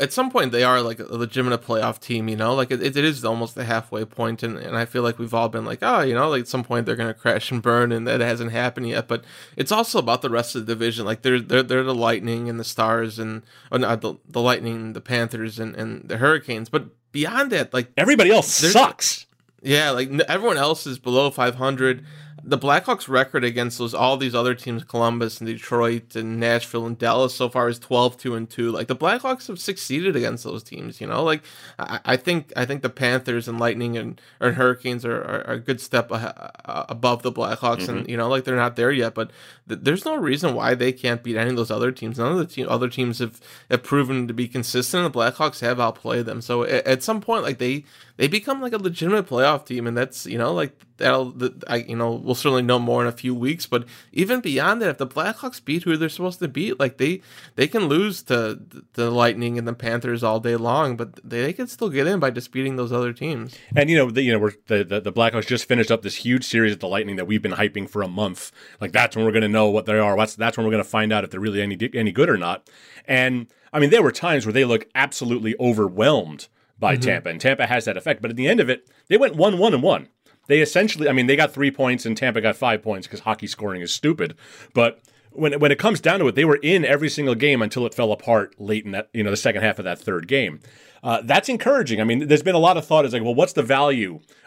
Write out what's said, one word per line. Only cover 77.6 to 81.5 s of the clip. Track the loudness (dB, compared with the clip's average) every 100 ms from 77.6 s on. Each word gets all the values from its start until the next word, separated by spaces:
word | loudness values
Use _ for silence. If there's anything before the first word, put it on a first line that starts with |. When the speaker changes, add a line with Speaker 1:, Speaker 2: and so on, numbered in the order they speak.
| 2
Speaker 2:
has | 0
that | -2 -4
effect. | -4 -4
But | -4
at | -2
the | 2
end | 2
of | 2
it, | 0 -6 _ 2
they | 4
went | 4 4
one | 2 4
one | 4
and | 4
one. | 4 2 -2 _ _ _ 2
They | 4
essentially, | 4 4 2 0 0
I |
mean, | 2 4
they | 4
got | 2